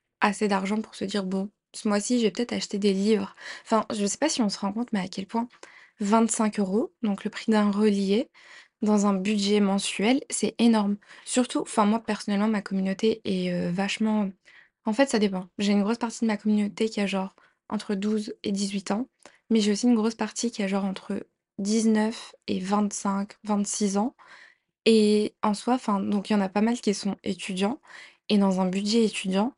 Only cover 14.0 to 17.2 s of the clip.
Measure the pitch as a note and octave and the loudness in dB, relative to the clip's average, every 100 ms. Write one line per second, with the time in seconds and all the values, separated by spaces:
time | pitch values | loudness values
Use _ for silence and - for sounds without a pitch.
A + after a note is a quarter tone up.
14 | A3 G#3+ G3 F#3+ _ - _ _ - G#3+ | -2 0 -2 -6 _ -20 _ _ -4 0
15 | C#4 A3+ G#3 F#3 F3+ - G3+ G3+ G3+ A#3 | 2 2 0 -2 -8 -4 0 2 2 -2
16 | A#3 - A3+ G#3 G#3+ G#3 G3+ - A3 A3 | -4 -2 -2 -2 0 0 0 -2 -4 -2
17 | G3+ F#3+ | -2 -2